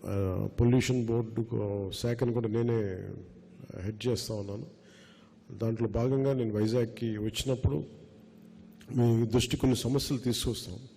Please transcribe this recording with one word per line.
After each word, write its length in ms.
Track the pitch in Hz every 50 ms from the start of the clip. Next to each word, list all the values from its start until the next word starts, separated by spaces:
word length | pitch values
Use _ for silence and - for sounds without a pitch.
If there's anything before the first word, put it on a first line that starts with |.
| -
ఆ, 440 | 95 98 98 98 95 92 98 104 101 - -
పొల్యూషన్ 440 | 120 120 123 131 120 - 127 127 117
బోర్డు 400 | 110 113 117 117 110 113 120 113 113 120 110 104 101 101 101 98 95
శాఖను 420 | - - - 120 120 117 131 120 117
కూడా 140 | 120 113
నేనే 480 | 110 107 117 117 120 117 113 107 98 92 92 98 98 95 - - - - - - - - - - - - -
హెడ్ 260 | 90 101 110 107 110
చేస్తా 280 | 123 120 - - - 113
ఉన్నాను. 300 | 104 101 98 98 107 139 - - - - - - - - - - - - - - - - -
దాంట్లో 360 | - 101 113 113 113 110 117
భాగంగా 460 | 110 - 117 117 127 135 135 135 139 139
నేను 200 | 127 120 110 104
వైజాగ్కి 640 | 107 107 110 113 123 117 113 - - 120 113 110
వచ్చినప్పుడు 640 | 107 104 110 107 - - 135 131 120 - 165 143 147 - - - - - - - - - - - - - - - - - - - - - - -
మీ 300 | 127 120 120 117 113 117
దృష్టి 320 | 110 110 123 113 - -
కొన్ని 200 | - - 131 131
సమస్యలు 420 | 127 - 120 131 139 - - 147 123
తీసుకొస్తాం. 560 | - 123 113 - - 131 110 - - - 90 107 131 127 -